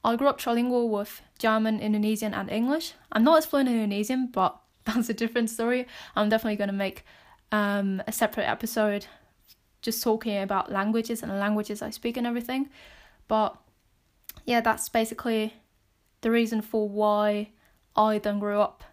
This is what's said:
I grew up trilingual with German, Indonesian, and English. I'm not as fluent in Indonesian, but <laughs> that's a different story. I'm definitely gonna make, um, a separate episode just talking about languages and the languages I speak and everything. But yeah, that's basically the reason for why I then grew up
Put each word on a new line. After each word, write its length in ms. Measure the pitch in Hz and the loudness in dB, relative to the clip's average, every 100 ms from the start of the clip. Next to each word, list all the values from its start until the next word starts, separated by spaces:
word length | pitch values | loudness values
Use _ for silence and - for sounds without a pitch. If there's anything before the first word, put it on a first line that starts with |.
I 100 | 226 233 | 2 2
grew 120 | 277 | 2
up 120 | 277 | 2
trilingual 480 | - 233 247 247 233 | 0 0 2 2 2
with 340 | 208 208 - - _ | -2 -4 -12 -20 _
German, 420 | 226 220 220 220 | 2 2 2 0
Indonesian, 540 | 214 214 214 214 220 | 0 0 2 0 -2
and 160 | 202 196 | -4 -4
English. 440 | 214 240 302 - - _ | -2 0 -2 -4 -14 _
I'm 120 | 214 | 2
not 140 | 240 320 | 6 6
as 80 | 320 | 4
fluent 220 | 277 262 | 0 2
in 80 | 233 | 2
Indonesian, 520 | 214 202 208 262 247 | 0 -2 -2 -2 -2
but 240 | 202 185 - _ | 2 0 0 _
<laughs> 140 | _ | _
that's 240 | - 220 233 | -4 -2 -2
a 60 | |
different 360 | 214 226 233 226 | -2 -2 0 -2
story. 360 | - 233 247 247 - - | -2 0 0 -4 -12 -6
I'm 140 | - 208 | 0 2
definitely 280 | 220 220 208 | 2 0 -2
gonna 160 | 202 | -2
make, 320 | 196 196 - - - - - _ | -2 -4 -6 -20 -20 -20 -20 _
um, 520 | 214 208 202 196 190 - | 0 2 0 0 -2 -4
a 60 | |
separate 360 | 226 214 220 - | -2 -2 0 -2
episode 580 | - 220 - 214 202 - - _ _ _ - _ _ | -2 -2 0 0 0 -8 -20 _ _ _ -20 _ _
just 200 | - 226 | -6 -2
talking 380 | 240 220 226 202 | 0 0 0 -4
about 300 | 196 196 - | -2 -2 -2
languages 520 | 196 202 226 226 226 | -2 0 0 -2 -6
and 80 | - | -6
the 60 | 196 | -4
languages 460 | 202 214 214 214 | 0 0 -2 -6
I 80 | 220 | -8
speak 260 | - 240 247 | -6 -6 -2
and 100 | 240 | -2
everything. 440 | 240 240 262 277 - - - - _ _ | -4 -4 -4 -4 -8 -20 -20 -20 _ _
But 280 | 220 214 - _ _ _ _ _ _ - - | 0 0 -2 _ _ _ _ _ _ -20 -14
yeah, 160 | - 240 | 0 2
that's 280 | 226 220 - | 2 0 -2
basically 680 | 233 226 226 247 220 220 - _ _ _ _ _ _ | -2 -2 -4 -2 -2 -2 -8 _ _ _ _ _ _
the 100 | 233 | 0
reason 300 | 233 226 220 | 2 2 -2
for 280 | 214 220 208 | -2 -2 -2
why 600 | 202 208 208 208 208 208 _ _ _ _ | 2 2 4 2 0 -4 _ _ _ _
I 240 | - 214 214 | 2 4 2
then 220 | 208 208 | -2 -2
grew 200 | 208 208 | -2 0
up 220 | 208 - - | 0 -2 -20